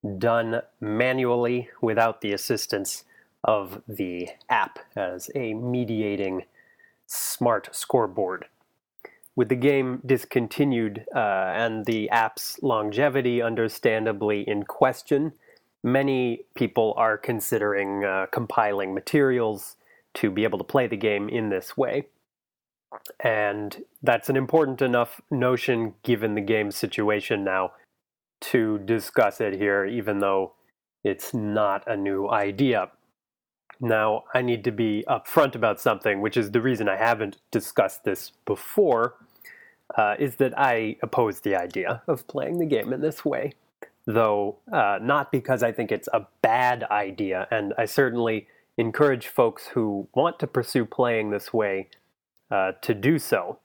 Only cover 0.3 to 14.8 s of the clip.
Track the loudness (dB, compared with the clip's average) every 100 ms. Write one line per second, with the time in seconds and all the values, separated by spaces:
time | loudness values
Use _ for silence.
0.3 | 2 0 -4 -6 _ -4 0 2 2 2
1.3 | 2 2 0 -4 -2 0 4 2 2 -4
2.3 | -4 -2 -2 0 -4 -4 -8 -12 _ _
3.3 | _ 0 0 0 -12 -12 -6 -6 -6 -10
4.3 | -12 _ 0 0 -6 -14 -6 -6 -6 -8
5.3 | -6 -4 -4 -2 -2 -2 -2 -2 -2 -2
6.3 | -4 -8 _ _ _ _ _ _ -8 -6
7.3 | 0 2 2 -2 -12 0 2 2 0 -4
8.3 | -4 -10 _ _ _ _ _ -20 _ -10
9.3 | 0 0 4 4 4 0 -4 0 0 2
10.3 | -2 -2 0 2 2 0 -4 -6 -2 0
11.3 | 2 0 0 0 -2 -2 -2 2 2 0
12.3 | -2 -10 -6 0 0 0 0 2 2 0
13.3 | 0 0 0 -2 0 0 2 0 0 0
14.3 | 0 -2 -4 -4 0